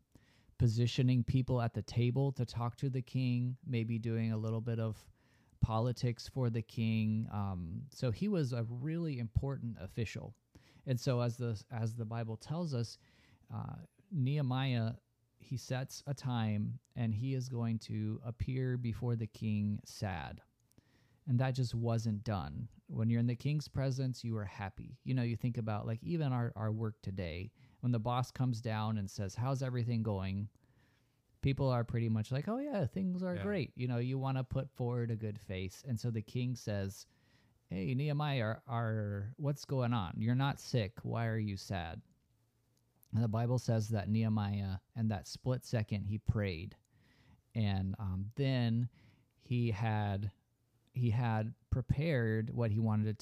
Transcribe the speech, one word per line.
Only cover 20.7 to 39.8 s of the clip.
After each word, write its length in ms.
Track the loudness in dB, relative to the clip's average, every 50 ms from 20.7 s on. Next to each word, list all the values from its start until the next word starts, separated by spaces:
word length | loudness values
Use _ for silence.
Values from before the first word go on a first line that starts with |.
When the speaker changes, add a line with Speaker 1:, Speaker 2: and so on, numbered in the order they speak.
| _ _ -20 _ _ _ _ _ _ _ _ 0
Speaker 1:
And 120 | 2 2
that 140 | 4 2 2
just 220 | 0 0 0 0
wasn't 480 | 0 2 2 2 2 2 0 0 0 0
done. 440 | -2 -2 -2 -2 -4 -6 -8 -8 -10 -12 -16 -14 -8
When 200 | -2 0 2 4
you're 120 | 4 4
in 80 | 4 2
the 80 | 2
king's 320 | 0 0 0 0 -2 -2 -2
presence, 560 | -2 -2 0 0 0 0 0 -2 -2 -4 -4
you 120 | -4 -4 -4
are 80 | -4
happy. 520 | -6 -6 -8 -8 -8 -8 -8 -12 -14 -14 -10 -4
You 100 | -2 0
know, 80 | 2
you 140 | 2 0 0
think 240 | 0 0 -2 0 0
about, 260 | -2 -2 -2 -2 -2
like, 140 | -2 -4 -4
even 320 | -4 -2 -2 0 2 2 2
our, 180 | 2 0 0 -2
our 160 | -2 -2 -2
work 240 | 0 0 -2 -4 -4 -6 -6
today, 480 | -6 -4 -4 -4 -4 -4 -4 -6 -8 -10 -14 -20 -20 -10 -2
when 100 | 0 2
the 80 | 2 2
boss 320 | 2 0 0 0 0 -2
comes 300 | -2 0 0 0 0 0
down 360 | -2 -2 0 0 0 0 0 -2
and 100 | -2 -4
says, 260 | -4 -4 -4 -4 -2
"How's 260 | -2 0 0 0 0
everything 400 | -2 -2 0 0 0 2 2 2
going?" 480 | 2 0 0 0 0 -2 -2 -2 -2 -4 -8 _ _ _ _ _ _ _ _ _ _ _ _ _ _ _ _ _
People 280 | 2 2 2 2 2 2
are 140 | 2 2 2
pretty 260 | 0 0 0 2 2
much 220 | 2 2 2 0
like, 160 | -2 -2 -2 -2
"Oh 100 | -2 -2
yeah, 300 | -2 -2 0 0 0 0
things 340 | 0 0 -2 -2 -2 -2
are 140 | -2 -2 -2
Speaker 2:
Yeah. 80 | -2 -2
Speaker 1:
great." 280 | 0 0 0 -2 -2 -4
You 120 | -2 -2 0
know, 120 | 0 0
you 180 | 0 0 0 0
wanna 260 | 0 0 0 0 -2
put 280 | -2 -2 -4 -4 -4
forward 400 | -4 -4 -2 -2 0 0 0 0
a 40 | -2
good 240 | -2 -2 -4 -6 -6
face. 440 | -8 -6 -4 -4 -4 -4 -6 -8 -6 -4
And 120 | -4 -2
so 100 | -2 -2
the 120 | -2 -2
king 340 | -2 -2 -2 -2 -2 -2 -2
says, 500 | -4 -4 -2 -2 0 -2 -2 -4 -8 -12 -20 _ _ _ _ _ _ _ _ _ _ _ -8
"Hey, 240 | -6 -2 -2 0 0
Nehemiah, 480 | 0 0 0 0 0 0 0 0 0 0
are, 200 | 0 -2 -4 -6 -4
are, 640 | -2 0 0 0 0 0 0 -2 -2 -4 -4 -6 -6 -4
what's 280 | -2 -2 -2 -2 -4
going 280 | -2 0 0